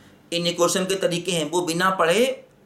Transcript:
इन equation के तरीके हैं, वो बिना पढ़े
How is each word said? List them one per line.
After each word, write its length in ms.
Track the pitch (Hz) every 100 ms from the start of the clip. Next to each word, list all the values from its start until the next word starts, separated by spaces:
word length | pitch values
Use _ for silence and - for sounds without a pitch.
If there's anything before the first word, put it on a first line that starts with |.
| - - _
इन 140 | 170 175
equation 380 | 170 170 190
के 100 | 185
तरीके 380 | 190 170 170 175
हैं, 180 | 170 151
वो 100 | 175
बिना 300 | 175 170 185
पढ़े 560 | 180 165 196 262 254 - _